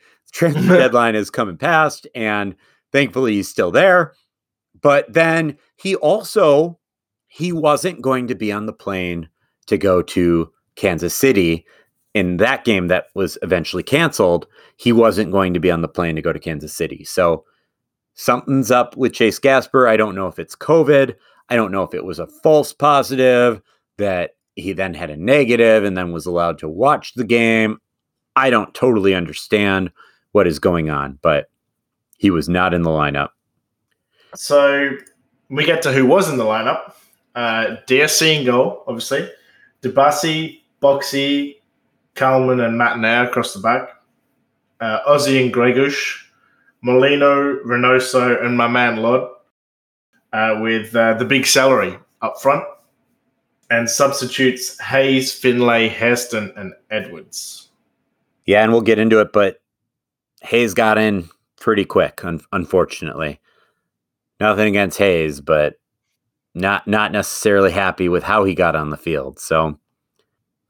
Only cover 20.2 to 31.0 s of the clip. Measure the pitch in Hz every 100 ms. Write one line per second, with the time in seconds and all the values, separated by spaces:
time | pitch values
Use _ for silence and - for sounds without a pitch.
20.2 | 92 - 82 - - 160 139 143 131 -
21.2 | _ _ - 120 101 95 87 - 92 82
22.2 | 78 _ 160 151 139 - 147 143 123 131
23.2 | 127 123 123 98 _ _ _ - 101 90
24.2 | 82 _ _ - 87 90 92 80 85 76
25.2 | 101 143 117 117 113 110 101 90 87 85
26.2 | 87 85 85 80 78 82 135 147 - 120
27.2 | 107 117 113 110 110 - _ _ _ _
28.2 | _ 131 135 117 95 - 127 110 95 92
29.2 | 82 - - 107 101 95 90 _ _ _
30.2 | _ 104 90 73 98 85 76 71